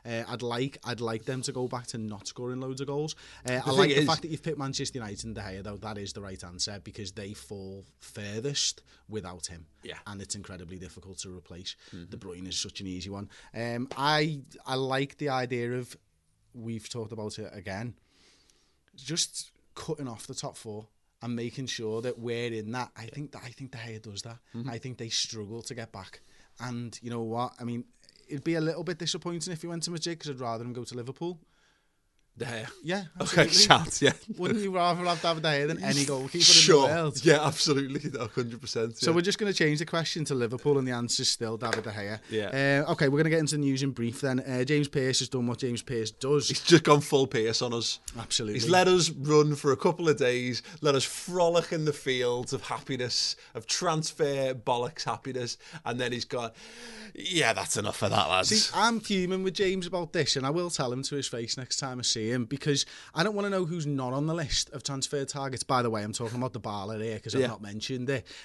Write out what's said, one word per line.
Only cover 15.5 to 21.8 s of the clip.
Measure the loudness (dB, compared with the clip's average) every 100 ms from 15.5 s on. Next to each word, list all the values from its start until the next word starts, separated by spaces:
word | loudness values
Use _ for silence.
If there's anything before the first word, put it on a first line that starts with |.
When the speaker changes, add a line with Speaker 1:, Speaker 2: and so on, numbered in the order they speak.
| -2 -2
Speaker 1:
of, | -4 -8 -14 _ _ _ _ _
we've | -12 -8 -8 -8
talked | -8 -8
about | -8 -8 -8
it | -12
again, | -12 -8 -6 -8 -10 _ _ _ _ _ _ _ _ _ -16
just | -8 -4 -4 -6 -14 _ _
cutting | -12 -8 -6 -6
off | -10 -12
the |
top | -10 -10 -10
four | -12 -12 -14 _ _ -12
and | -8
making | -6 -6 -6 -8
sure | -6